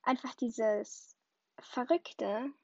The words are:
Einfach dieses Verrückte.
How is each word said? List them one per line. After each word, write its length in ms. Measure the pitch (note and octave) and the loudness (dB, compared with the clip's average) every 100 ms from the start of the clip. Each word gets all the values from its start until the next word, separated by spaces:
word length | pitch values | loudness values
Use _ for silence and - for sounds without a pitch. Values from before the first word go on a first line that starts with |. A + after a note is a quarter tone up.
Einfach 320 | - C4 B3+ | 2 0 -2
dieses 800 | - A#3+ A3+ A3 G#3 - - - - _ _ _ - | -4 -4 2 2 2 -2 -12 -20 -20 _ _ _ -20
Verrückte. 920 | - - B3 E4+ - - G3+ G#3 C4+ C#4+ | -6 -4 2 2 2 -4 -2 -2 -4 -10